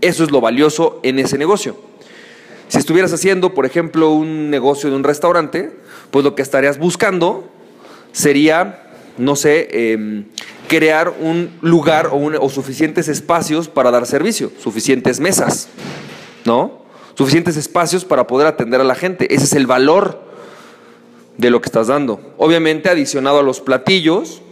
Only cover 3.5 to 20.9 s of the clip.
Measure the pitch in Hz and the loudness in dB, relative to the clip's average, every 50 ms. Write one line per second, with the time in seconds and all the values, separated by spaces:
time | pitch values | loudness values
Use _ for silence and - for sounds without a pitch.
3.5 | 180 - 131 131 - 170 170 165 - 160 160 156 156 156 156 160 156 156 151 147 | 0 0 -2 0 0 -2 -4 -2 0 2 2 4 4 2 0 -2 -4 -6 -4 -4
4.5 | 147 139 120 135 143 139 147 151 135 135 139 143 147 143 - 170 170 170 165 147 | -4 0 0 0 0 0 -2 -4 -2 -2 0 -2 -2 0 0 0 2 2 0 -2
5.5 | - 160 196 - - - - - - - - - - 139 139 143 139 - 135 131 | -4 -8 -8 -8 -12 -18 -20 -20 -20 -20 -20 -2 0 2 2 2 0 -2 -6 -2
6.5 | - 139 135 139 143 139 156 180 170 - - 208 190 180 165 175 214 - - - | 0 2 2 2 0 0 -2 -2 -2 0 -2 -2 0 0 0 -2 -2 -4 -10 -16
7.5 | - - - - - - - - - - - - - - - 147 139 139 151 156 | -20 -20 -20 -20 -20 -20 -20 -20 -20 -20 -20 -18 -10 -2 2 2 4 4 4 4
8.5 | 156 165 185 202 190 - - - - - - - - - 120 113 113 143 - 156 | 4 2 0 -2 -6 -18 -20 -20 -20 -20 -20 -20 -10 -4 -2 -2 -2 0 2 2
9.5 | 147 160 - - - 104 117 113 113 110 107 107 107 104 104 - - - - - | 2 2 0 -2 -4 -2 -2 0 -2 -2 -4 -6 -8 -8 -10 -12 -16 -18 -18 -18
10.5 | - - - - - 160 156 160 156 156 165 175 - - 160 160 165 170 175 170 | -20 -20 -6 -2 0 2 2 2 2 2 0 -2 -4 -4 -4 -2 -2 -2 -4 -4
11.5 | - - - 165 170 170 147 151 160 156 160 - - 143 143 151 156 151 - 139 | -8 -4 0 2 2 4 4 4 2 2 0 0 -2 -2 -2 -2 -2 0 -2 -2
12.5 | 135 135 135 135 131 - 156 156 156 180 180 - 147 - - - 170 170 151 - | -2 -4 -8 -8 -4 -2 -2 -2 0 -2 -2 -2 -4 -6 -2 -2 -2 -2 0 -2
13.5 | 151 156 170 160 - - 127 123 120 120 120 120 - 139 156 214 226 - 139 107 | -2 -4 -4 -4 -2 0 2 4 4 2 0 0 -2 0 0 0 -2 -2 -6 -8
14.5 | - - - 123 104 113 107 - 135 127 123 127 127 123 143 180 190 - 143 - | -8 -8 -8 -8 -6 -6 0 2 2 2 2 0 -2 0 -2 -2 0 0 0 -2
15.5 | - - - - - - - - - - - - - - - - - - - 113 | -2 -4 -8 -14 -18 -16 -16 -14 -14 -14 -16 -18 -18 -20 -20 -20 -20 -8 -2 0
16.5 | 117 123 156 - - - - _ - - - - - - 139 131 139 165 170 175 | 2 2 0 -2 -6 -14 -20 _ -20 -20 -20 -20 -4 -2 0 2 2 2 2 0
17.5 | 165 151 143 - - 175 170 160 - 185 180 185 156 131 123 - 123 131 147 160 | -4 -4 -6 -4 -2 -2 0 0 -2 -4 -2 0 0 0 0 0 2 2 2 2
18.5 | 151 151 - 113 117 127 135 131 127 123 - 185 190 - - - - 143 139 143 | 2 0 -4 -2 0 2 2 2 0 0 -2 -6 -4 -2 -2 0 0 0 0 2
19.5 | - 147 135 120 127 127 131 143 160 190 202 190 156 - - - - - - - | 2 0 2 2 2 2 4 4 4 4 2 0 -4 -8 -16 -20 -20 -20 -20 -20
20.5 | - - - - - - - - | -20 -20 -20 -20 -20 -20 -20 -20